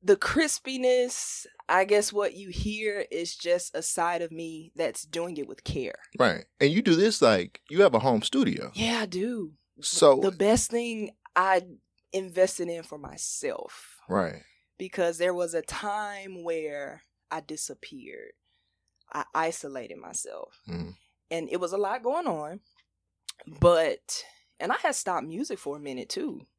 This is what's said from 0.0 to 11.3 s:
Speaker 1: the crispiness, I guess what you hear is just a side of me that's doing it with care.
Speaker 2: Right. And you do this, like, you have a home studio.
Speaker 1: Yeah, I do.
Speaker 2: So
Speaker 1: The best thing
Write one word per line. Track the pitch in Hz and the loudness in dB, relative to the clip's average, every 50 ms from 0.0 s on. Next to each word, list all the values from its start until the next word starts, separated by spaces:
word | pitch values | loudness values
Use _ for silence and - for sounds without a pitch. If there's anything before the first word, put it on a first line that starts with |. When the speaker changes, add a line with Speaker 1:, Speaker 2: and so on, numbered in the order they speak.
Speaker 1:
the | - 185 202 | 6 4 4
crispiness, | 190 - - - 294 320 294 - - _ 262 262 254 254 254 254 254 247 247 - - - - - - - - _ _ - - | 4 4 0 2 2 2 2 0 -4 _ -8 -6 0 2 4 4 4 2 0 -2 -8 -8 -8 -10 -12 -14 -16 _ _ -2 2
I | 165 185 190 | 4 4 4
guess | 190 208 208 208 - | 6 4 4 4 2
what | 208 208 202 190 - | -2 -2 -2 -2 -4
you | 185 196 190 | -8 -14 -10
hear | 175 - - 208 214 214 220 214 202 202 165 - | -6 -4 -4 -4 -4 -4 -4 -4 -4 -4 -6 -6
is | - 165 170 170 - | -6 -6 -6 -6 -8
just | - - 175 175 180 180 - - | -8 0 0 0 0 0 -4 -8
a | - | -6
side | 180 - - - 170 170 175 170 | -4 -4 -2 0 0 0 0 -2
of | 170 165 | -4 -6
me | 160 160 165 160 160 156 156 165 _ | -8 -10 -10 -10 -12 -14 -16 -16 _
that's | - 165 135 117 - - | -2 -2 -2 -2 -6 -12
doing | 151 - 165 170 175 170 | _ -6 -6 -4 -4 -4
it | 147 143 - | -8 -8 -8
with | - - _ | -10 -12 _
care. | - - 139 127 85 - - - - _ - | -6 -4 -4 -4 -6 -8 -10 -16 -18 _ 2
Speaker 2:
Right. | 123 107 82 - - _ _ _ | 2 2 2 0 -6 _ _ _
And | 139 139 | 4 4
you | 160 208 | 4 4
do | - - 165 | 6 6 6
this, | 165 196 226 214 - | 6 6 4 4 6
like, | 151 120 107 92 90 - _ - _ - | 6 6 6 6 2 -2 _ -20 _ -6
you | 147 175 | 4 6
have | 202 180 123 | 6 8 6
a | 113 | 6
home | 117 135 123 107 | 4 4 2 4
studio. | 107 - - 262 262 - - - - - - | 2 0 2 2 2 2 0 -2 -8 -10 -6
Speaker 1:
Yeah, | 196 220 233 233 233 | -4 -2 -2 0 -2
I | 220 | -4
do. | 185 175 180 196 240 247 226 185 156 156 _ _ _ _ _ | -4 -4 -4 -4 -4 -4 -6 -8 -10 -12 _ _ _ _ _
Speaker 2:
So | - - - - - 147 135 135 | -6 -4 2 8 8 8 8 8
Speaker 1:
The | - 196 | 4 0
best | 180 - 196 208 220 247 - - | 0 2 4 4 4 4 2 0
thing | 220 233 240 240 226 220 208 - _ _ _ - | -2 -2 -2 -2 -4 -4 -6 -8 _ _ _ -2